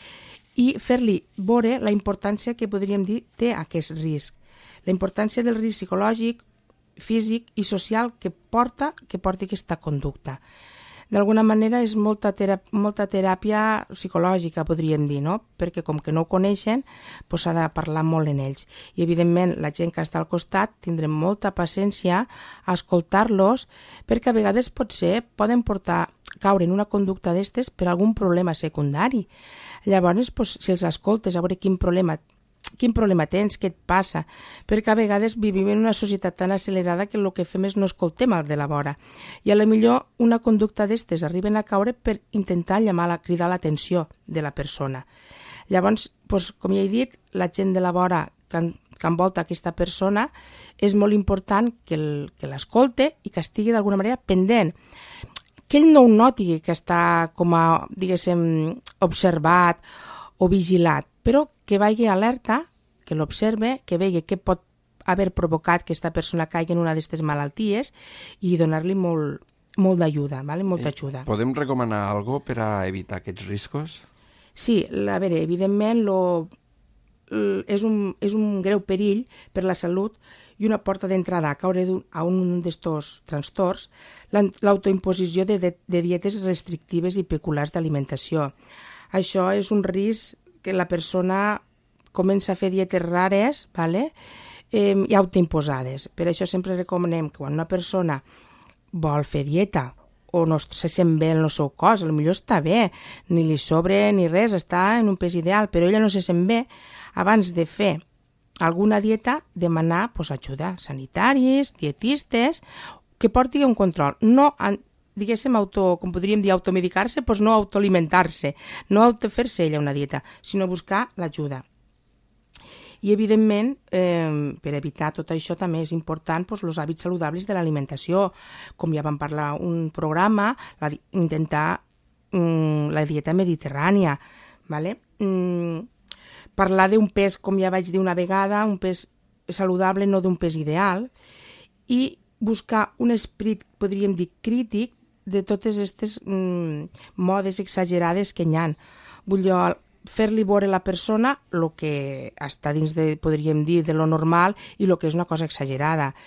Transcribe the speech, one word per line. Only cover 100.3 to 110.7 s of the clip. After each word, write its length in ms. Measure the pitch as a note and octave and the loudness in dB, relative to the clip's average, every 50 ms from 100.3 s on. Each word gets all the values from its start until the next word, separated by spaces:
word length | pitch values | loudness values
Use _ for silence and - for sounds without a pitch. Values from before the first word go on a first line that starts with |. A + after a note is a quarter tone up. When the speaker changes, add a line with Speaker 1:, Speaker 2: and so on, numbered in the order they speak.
| - | 0
Speaker 1:
o 60 | F3 E3 | 0 2
no 120 | D#3+ D#3+ D3+ | 2 2 0
se 300 | - - - - - E3 | -2 -6 -8 -6 -4 -2
sent 220 | - - F3+ E3+ D#3+ D#3 | 0 2 4 4 4 4
bé 80 | D#3+ D#3+ | 2 2
en 140 | D#3+ D#3+ D#3+ | 2 2 2
el 80 | D#3 - | 2 0
seu 160 | - D3+ C#3 | -2 -2 -4
cos, 320 | - - - F#3+ A3+ G3 E3 | -2 0 2 2 2 2 0
a 60 | D#3+ | 0
lo 20 | D#3 D3+ | 0 0
millor 180 | D3 D#3+ F#3 | 2 0 0
està 240 | - - - A#3+ F3 | -2 -2 0 0 0
bé, 300 | D3 D#3+ F#3 A#3 A3+ F3 - - - - - - - - | 2 2 2 2 2 0 -2 -8 -16 -20 -20 -20 -6 -2
ni 140 | E3+ E3+ E3 D#3+ | 0 2 2 2
li 80 | D#3 D3 | 0 0
sobre 520 | - - D#3+ D#3+ E3+ F3+ G3 G3+ G#3 G#3 | 0 0 2 2 2 2 2 2 4 4
ni 160 | G#3 F#3+ F3 E3 | 2 2 2 2
res, 300 | D#3+ F#3 A3 A#3 G#3 F3 | 2 2 2 2 0 -2
està 400 | - - F3 F3 F#3 G3+ A3+ A#3+ | -4 -2 0 0 2 2 2 2
en 80 | A3+ G#3 | 2 2
un 80 | F#3+ | 0
pes 220 | F#3 F#3 F3 F3 F3 | 0 -2 -2 -2 -2
ideal, 300 | D#3+ F3 F#3+ G#3 G#3+ G3+ | 0 2 2 2 0 0
però 160 | - E3+ E3+ F3+ | 2 2 4 4
ella 160 | G#3 G#3+ A3 | 4 4 4
no 60 | G#3+ | 2
se 80 | F#3+ G3 F3+ | 2 0 0
sent 180 | - F3 E3+ F3+ F#3+ | 0 2 2 2 2
bé, 160 | A#3 A3+ B3+ - - - - - - - - - - | 2 0 -2 -4 -10 -20 -20 -20 -20 -20 -20 -10 -6
abans 380 | - F#3 F#3+ A3 A3 G3 F3+ F3 | -2 2 4 4 4 2 2 -2
de 100 | E3+ E3 | -4 -4
fer 280 | D#3+ - - G#3 G3 D#3 D#3+ - _ _ _ _ _ _ _ _ _ _ - | -4 -2 -2 0 0 0 -2 -6 _ _ _ _ _ _ _ _ _ _ -2
alguna 400 | D#3 E3 E3+ F3 G3+ G#3+ G#3+ G#3 | -2 0 0 2 2 2 2 2
dieta, 440 | G3+ A3 A3 A3 - B3 C4 D#4 - _ _ | 2 0 0 0 0 -2 -4 -4 -6 _ _
demanar, 560 | F#3 F3 E3+ E3 D#3+ D#3+ E3 E3 F3 G#3 A#3+ - | -4 -2 0 0 2 2 0 0 0 -2 -4 -6
pues, 180 | - D#3 - C#3+ | -8 -8 -8 -8
ajuda, 400 | C3 - - C3+ C#3 D#3 F#3 | -10 -10 -12 -10 -8 -8 -8